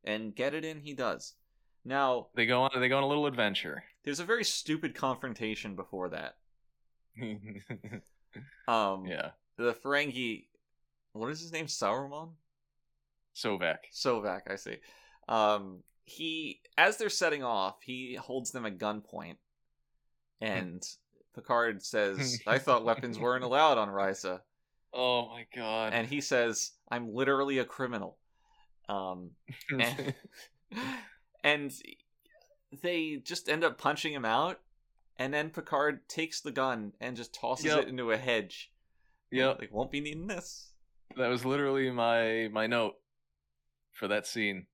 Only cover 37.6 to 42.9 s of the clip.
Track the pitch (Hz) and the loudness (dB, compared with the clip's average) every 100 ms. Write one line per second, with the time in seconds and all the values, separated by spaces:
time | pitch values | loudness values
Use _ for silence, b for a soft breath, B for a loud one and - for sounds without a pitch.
37.6 | 151 151 - 127 117 110 127 117 95 - | 4 4 2 -2 0 2 2 0 0 -10
38.6 | - _ _ _ _ _ _ 127 131 - | -16 _ _ _ _ _ _ 2 2 2
39.6 | - 104 131 143 147 160 185 185 - - | -4 -4 -2 -2 -4 -8 -6 -8 -8 -16
40.6 | - - _ _ _ - 123 123 127 143 | -20 -20 _ _ _ -2 0 2 0 2
41.6 | 139 135 131 123 117 117 113 113 110 107 | 2 2 2 2 4 4 4 2 0 0
42.6 | 110 120 107 | 2 2 2